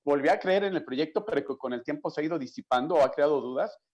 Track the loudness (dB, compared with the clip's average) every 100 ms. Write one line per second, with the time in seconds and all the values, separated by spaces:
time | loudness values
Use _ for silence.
0 | 0 2 4 2 2 2 2 -2 -4 -2
1 | -2 -2 -2 -4 -2 -6 -6 -6 -6 -6
2 | -6 -4 -4 -4 -6 -10 -2 0 2 4
3 | 4 4 2 2 0 -2 -4 -6 _